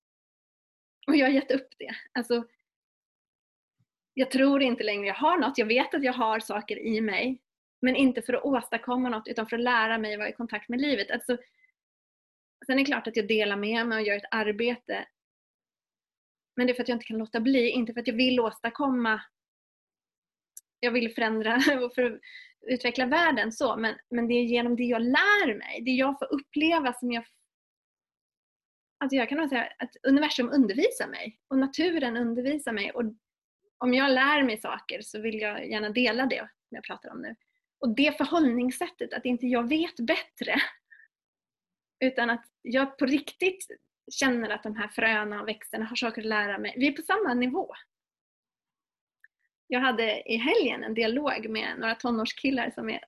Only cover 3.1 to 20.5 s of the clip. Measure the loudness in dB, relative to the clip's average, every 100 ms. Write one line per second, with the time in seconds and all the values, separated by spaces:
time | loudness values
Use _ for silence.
3.1 | _ _ _ _ _ _ _ _ _ _
4.1 | -2 0 4 6 6 2 0 -2 -2 -2
5.1 | 0 2 4 2 0 2 2 2 0 0
6.1 | 0 0 0 -4 -6 -6 -6 -2 -2 0
7.1 | 0 -2 -4 _ _ _ _ 0 4 4
8.1 | 2 0 0 2 0 0 -4 -2 -2 0
9.1 | -2 -6 -6 -4 -2 2 2 2 0 -2
10.1 | -4 -6 -6 -6 -8 -4 -2 0 0 0
11.1 | -4 -2 -4 -6 _ _ _ _ _ _
12.1 | _ _ _ _ _ 0 2 2 0 -2
13.1 | -2 2 2 2 0 0 0 0 0 0
14.1 | -2 -2 -2 0 0 -2 -2 -6 -8 -8
15.1 | _ _ _ _ _ _ _ _ _ _
16.1 | _ _ _ _ 0 2 2 -2 -4 -4
17.1 | -8 -4 -2 2 4 2 0 -2 -4 -4
18.1 | 0 2 2 0 -2 -6 -2 0 2 0
19.1 | 0 -4 _ _ _ _ _ _ _ _
20.1 | _ _ _ _